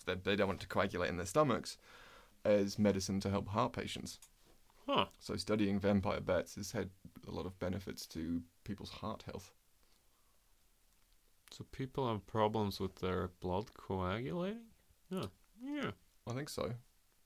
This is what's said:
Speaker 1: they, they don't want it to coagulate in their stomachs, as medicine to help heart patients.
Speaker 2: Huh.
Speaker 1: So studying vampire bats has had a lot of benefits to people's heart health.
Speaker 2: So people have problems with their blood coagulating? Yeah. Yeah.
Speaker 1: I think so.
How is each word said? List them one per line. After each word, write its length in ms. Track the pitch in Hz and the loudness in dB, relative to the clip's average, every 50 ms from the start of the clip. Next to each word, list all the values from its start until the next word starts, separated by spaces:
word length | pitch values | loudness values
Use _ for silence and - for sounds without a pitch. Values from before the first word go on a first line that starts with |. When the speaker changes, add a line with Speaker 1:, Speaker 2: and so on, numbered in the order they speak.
| - | -4
Speaker 1:
they, 100 | - 92 | -4 -4
they 200 | 95 - 98 101 | -2 0 0 2
don't 120 | 101 101 | 4 4
want 140 | 95 90 - | 2 0 -4
it 20 | |
to 60 | - - | -4 -2
coagulate 420 | - 104 92 98 - 87 87 - | 2 2 2 2 2 0 0 0
in 80 | 85 87 | 0 -2
their 80 | 87 | -2
stomachs, 500 | 90 - 151 156 135 110 78 69 - - - - - - - - - - - - - - - | 0 4 4 6 6 4 2 0 -4 -10 -12 -16 -20 -20 -20 -20 -20 -20 -20 -20 -20 -14 -2
as 360 | - 104 104 104 101 101 - - | 4 6 6 6 6 2 2 4
medicine 420 | 104 101 98 98 95 - 98 98 | 6 6 6 4 2 0 0 0
to 80 | - 98 | 2 2
help 200 | 98 101 - 98 | 0 0 0 0
heart 260 | 101 110 123 127 - | 0 2 0 0 0
patients. 440 | - - - - - - - - - - - _ _ - - - _ _ _ _ - - - | -4 -6 -6 -6 -8 -8 -10 -12 -14 -16 -20 _ _ -20 -20 -20 _ _ _ _ -12 -4 0
Speaker 2:
Huh. 180 | 285 - - - - - | 2 2 2 0 -2 -14
Speaker 1:
So 180 | - - - | -8 -6 -4
studying 420 | 98 - - 107 110 104 98 101 98 | -4 0 2 2 4 4 4 2 2
vampire 420 | 95 98 101 98 95 98 76 73 | 4 4 4 4 4 2 0 0
bats 340 | - - 90 85 - - - | 2 2 2 2 2 0 -6
has 180 | 98 101 - | -10 -8 -4
had 160 | - 107 95 95 - _ - - - - - - | -4 -4 -4 -4 -6 _ -20 -20 -18 -16 -12 -8
a 20 | |
lot 140 | - 87 82 | -6 -6 -6
of 140 | 92 95 - | -6 -6 -4
benefits 480 | - 92 95 98 95 - - - - | -2 -2 -2 -2 -4 -6 -10 -10 -10
to 340 | - - 80 80 82 85 85 85 - _ _ - | -10 -6 -6 -2 -2 -2 -2 -4 -6 _ _ -10
people's 260 | - 98 - 98 95 | -10 -8 -8 -8 -12
heart 340 | - - - 107 110 - - | -10 -8 -8 -8 -8 -8 -10
health. 260 | - - - - - _ _ _ _ _ _ _ _ _ _ _ _ _ _ _ _ _ _ _ _ _ _ _ _ _ _ _ _ _ _ _ _ _ _ _ _ _ _ _ - | -10 -10 -10 -12 -14 _ _ _ _ _ _ _ _ _ _ _ _ _ _ _ _ _ _ _ _ _ _ _ _ _ _ _ _ _ _ _ _ _ _ _ _ _ _ _ -20
Speaker 2:
So 140 | - - 110 - | -16 -16 -14 -14
people 380 | - - 135 131 - 139 135 120 | -8 -8 -8 -6 -2 -2 0 0
have 180 | 110 101 - | 0 -2 -4
problems 540 | - - 110 110 107 110 113 107 101 95 - | -2 2 4 4 4 4 4 2 0 0 -2
with 140 | 98 92 - | -4 -4 -4
their 340 | - - 92 90 92 90 87 - - | -2 -2 0 0 0 0 -2 -4 -4
blood 340 | - 92 90 92 - - - | -2 0 0 0 -2 -4 -12
coagulating? 880 | - - - 98 95 92 90 95 113 127 147 170 175 180 196 220 233 226 226 - _ _ _ - _ _ - | -16 -6 -4 -2 -2 0 0 -2 -2 -2 -4 -2 -2 -2 -4 -4 -6 -12 -18 -20 _ _ _ -20 _ _ -8
Yeah. 160 | 185 190 120 92 - _ _ _ _ 202 | -6 -4 -4 -6 -8 _ _ _ _ -12
Yeah. 280 | 247 277 294 294 254 131 - - _ _ _ _ - | -8 -6 -4 -4 -4 -4 -6 -8 _ _ _ _ -8
Speaker 1:
I 60 | 120 | -6
think 160 | 117 131 151 - | -6 -6 -6 -6
so. 240 | - - - - 123 120 - _ _ _ _ _ _ _ _ | -4 -4 -2 -4 -4 -8 -10 _ _ _ _ _ _ _ _